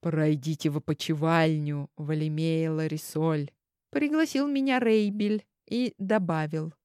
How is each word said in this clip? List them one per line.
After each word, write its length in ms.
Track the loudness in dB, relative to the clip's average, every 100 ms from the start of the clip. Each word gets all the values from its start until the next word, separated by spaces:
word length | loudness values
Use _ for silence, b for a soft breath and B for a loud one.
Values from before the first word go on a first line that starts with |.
«Пройдите 680 | -2 0 2 2 -2 -2 -2
в 80 | -2
опочивальню, 1120 | -4 -6 -2 0 2 4 4 2 -2 -4 -8 -10
Валимея 760 | -4 -2 -2 -2 0 0 0
Ларисоль», 800 | -2 -2 -4 -6 -2 0 0 -4 _ _ _ _
пригласил 580 | -2 0 0 0 0 0
меня 320 | 0 2 2
Рейбель 640 | 4 4 4 0 0 -2 -4 _ _
и 240 | -2 -2 -4
добавил 760 | 0 0 2 -2 -2 -4 -6 -10